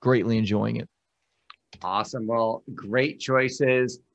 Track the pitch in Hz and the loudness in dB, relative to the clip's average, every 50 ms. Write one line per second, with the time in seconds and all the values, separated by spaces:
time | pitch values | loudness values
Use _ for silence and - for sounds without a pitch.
0 | - 123 127 120 87 113 113 110 110 98 104 104 107 113 113 113 - - _ _ | 2 2 4 4 4 2 2 0 2 2 0 0 0 0 -2 -4 -6 -10 _ _
1 | _ _ _ _ _ _ _ _ _ - - _ _ _ - - - 90 95 104 | _ _ _ _ _ _ _ _ _ -20 -20 _ _ _ -16 -10 -8 -4 -2 -2
2 | 107 - - 127 110 107 117 117 113 113 110 - - - 110 - - 98 107 127 | -4 -4 -6 -8 -4 -2 0 0 0 0 -2 -4 -8 -12 -14 -12 -8 -2 0 0
3 | 131 151 - - - - 131 131 127 131 127 - 147 127 127 127 127 123 - - | 0 0 -2 -6 -4 0 2 2 2 0 0 0 2 2 4 4 2 0 -4 -8
4 | _ _ _ | _ _ _